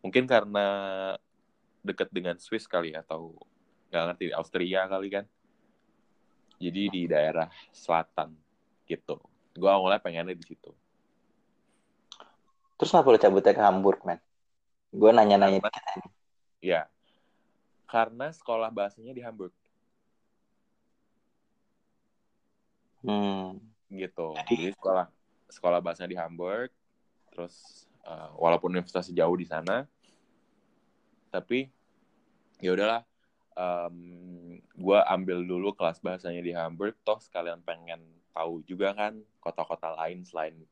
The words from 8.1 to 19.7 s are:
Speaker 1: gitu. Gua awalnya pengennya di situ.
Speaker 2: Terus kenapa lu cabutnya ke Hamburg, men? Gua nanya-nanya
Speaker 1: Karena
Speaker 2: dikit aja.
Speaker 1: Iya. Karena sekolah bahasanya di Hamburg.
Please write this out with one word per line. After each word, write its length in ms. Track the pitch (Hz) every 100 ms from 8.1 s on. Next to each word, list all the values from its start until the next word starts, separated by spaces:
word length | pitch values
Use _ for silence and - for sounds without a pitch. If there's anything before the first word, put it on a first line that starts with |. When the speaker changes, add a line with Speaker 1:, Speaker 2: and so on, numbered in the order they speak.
| - 78 78 _ _ _ _
Speaker 1:
gitu. 320 | _ 82 - 73 _ _ _ -
Gua 240 | 92 98
awalnya 240 | 92 104
pengennya 320 | 92 82 87 90
di 80 |
situ. 260 | - 80 - - _ _ _ _ _ _ _ _ _ _ _ _ _ - - _ _ _ _
Speaker 2:
Terus 160 | _ -
kenapa 240 | 180 135
lu 60 | 113
cabutnya 320 | - 98 98
ke 80 | 98
Hamburg, 400 | 104 95 98 92
men? 180 | 90 85 _ _ _ _ _ _ _
Gua 240 | 98 107
nanya-nanya 480 | 117 104 101 98 98
Speaker 1:
Karena 80 | 101
Speaker 2:
dikit 160 | - -
aja. 220 | 95 - _ _ _ _ _
Speaker 1:
Iya. 240 | 90 82 76 _ _ _ _ _ _ _ _ _ _
Karena 400 | 117 113 117 143
sekolah 340 | 165 - 113 113
bahasanya 400 | 110 101 - 113
di 80 | 127
Hamburg. 320 | 117 110 92 _ _